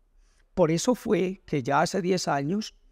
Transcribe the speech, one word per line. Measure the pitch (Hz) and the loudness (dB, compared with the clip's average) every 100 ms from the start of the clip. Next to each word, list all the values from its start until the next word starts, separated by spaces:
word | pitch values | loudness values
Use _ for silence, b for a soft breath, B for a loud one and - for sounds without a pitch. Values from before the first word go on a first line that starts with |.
| _ _ _ _ _ | _ _ _ _ _
Por | - 156 | 2 2
eso | 165 - 240 | 2 2 0
fue | 233 170 185 190 - | 0 0 0 -4 -4
que | 147 | -4
ya | 123 143 | 0 0
hace | 170 190 | 2 0
diez | 175 185 165 | -2 -2 0
años, | 143 143 202 - - _ | -2 -2 -4 -6 -14 _